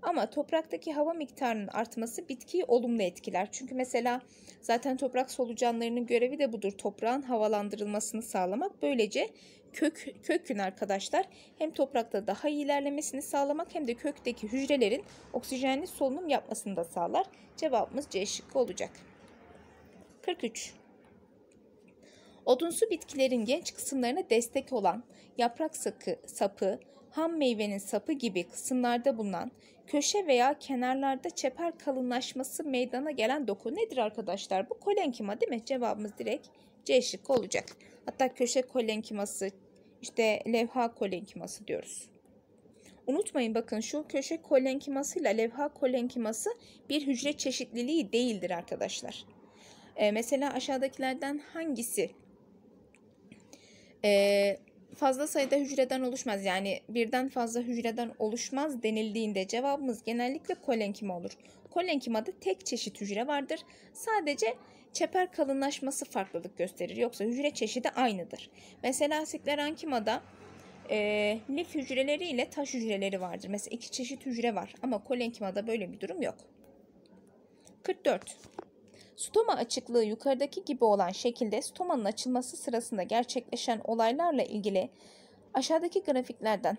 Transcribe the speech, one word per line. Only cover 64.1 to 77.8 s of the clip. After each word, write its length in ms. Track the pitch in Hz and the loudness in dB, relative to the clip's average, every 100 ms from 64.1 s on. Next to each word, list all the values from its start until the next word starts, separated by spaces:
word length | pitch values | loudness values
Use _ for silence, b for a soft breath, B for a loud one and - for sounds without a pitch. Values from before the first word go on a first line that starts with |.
| 427 302 285 440 494 B B B | 0 2 0 0 -2 B B B
çeper 400 | - 320 381 359 | -2 0 2 0
kalınlaşması 720 | - 277 269 269 285 269 285 | 0 0 2 0 -2 -4 -6
farklılık 540 | 285 226 190 175 175 - | -4 -4 -4 -6 -8 -4
gösterir. 380 | 180 - 175 202 | -4 -2 -6 0
Yoksa 280 | 240 240 | -2 0
hücre 260 | 208 240 285 | -4 0 -2
çeşidi 380 | 294 220 254 247 | 0 -2 -2 -2
aynıdır. 640 | - 254 196 170 - - B B B | 2 0 0 -6 -12 -16 B B B
Mesela 440 | 240 262 294 311 311 | -2 2 2 2 -2
sklerenkimada, 960 | 320 - 294 294 311 320 254 214 240 - - B B B B - | -6 -2 0 0 -4 -2 -2 0 -2 -4 -20 B B B B -2
e, 480 | 214 208 208 208 220 214 | 0 2 2 2 0 -2
lif 240 | 277 339 | -4 -2
hücreleri 500 | 311 254 262 269 294 | -4 -2 0 2 0
ile 260 | 359 247 285 | 0 -2 -2
taş 240 | - 277 | -2 -4
hücreleri 460 | 254 226 196 196 190 | -2 -2 0 0 -2
vardır. 280 | 180 190 190 | -6 -8 -6
Mesela 260 | 202 - | -8 -6
iki 160 | 233 - | -10 -8
çeşit 360 | - 247 269 277 | -8 -6 -6 -6
hücre 280 | 233 240 | 0 0
var 200 | 202 185 - | 0 -6 -6
ama 220 | 262 214 | -4 -4
kolenkimada 640 | - 247 233 233 202 202 220 | -2 -2 -2 -4 -4 -4 -2
böyle 260 | 226 185 | -2 -4
bir 80 | - | -8
durum 220 | 190 359 | -8 -4
yok. 140 | 262 - - - - - - - - - - - - B B - | -4 -4 -16 -20 -20 -20 -20 -20 -20 -20 -20 -20 -20 B B -8